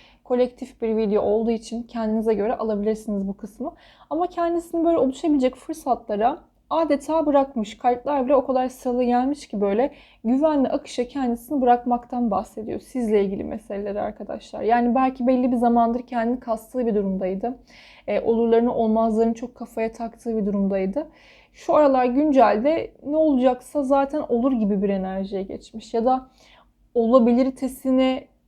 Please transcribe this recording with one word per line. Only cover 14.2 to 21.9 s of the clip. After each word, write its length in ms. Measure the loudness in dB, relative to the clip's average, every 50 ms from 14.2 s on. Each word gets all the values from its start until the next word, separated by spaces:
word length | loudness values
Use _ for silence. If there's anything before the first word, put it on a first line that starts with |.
| -12 -12 -12 -12 -12 -12 -10 -4
Yani 340 | 0 0 2 2 2 2 2
belki 320 | 2 2 0 0 0 0
belli 240 | 2 2 2 2 2
bir 60 | 2
zamandır 440 | 2 2 2 4 4 2 2 0 -4 -6
kendini 320 | -6 -4 -4 -2 -2 -4 -4
kastığı 480 | -4 -6 -6 -6 -8 -8 -6 -4 -2
bir 80 | 0 0
durumdaydı. 640 | 0 -2 -2 -4 -4 -4 -4 -4 -4 -6 -6 -8 -10 -16 _ -20 -20 -20 -20 -20 -14 -8
E, 140 | -4 -4 -2
olurlarını 520 | 0 0 0 2 2 4 4 4 4 2 2
olmazlarını 600 | 0 0 2 2 2 2 2 2 2 2 0 0
çok 220 | -2 -8 -14 -12
kafaya 360 | -14 -16 -10 -6 -4 -4 -4
taktığı 460 | -6 -8 -12 -12 -12 -10 -8 -6 -4
bir 80 | -2 -2
durumdaydı. 640 | -2 0 0 0 0 0 0 -2 -2 -2 -4 -6 -8 -12 -20 -20 -20 -20 -20 _ _ _
Şu 220 | -8 -2 2 4
aralar 300 | 4 6 6